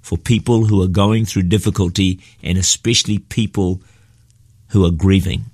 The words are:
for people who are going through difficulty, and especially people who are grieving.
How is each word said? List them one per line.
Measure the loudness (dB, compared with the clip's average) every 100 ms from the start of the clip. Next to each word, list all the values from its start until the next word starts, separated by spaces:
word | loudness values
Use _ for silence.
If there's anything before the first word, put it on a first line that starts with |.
for | -6 -8
people | 0 -2 2 2 2
who | 2
are | 2 2
going | 2 0 -2
through | -2
difficulty, | 0 0 0 -2 -2 0 0 -2 -10 _
and | -4 -2
especially | -2 -2 0 0 0 -4
people | -4 -4 -4 -2 -2 -4 -10 _ _ _ _ _ _ _ _
who | 2 2
are | 2 2
grieving. | 2 0 -6 -10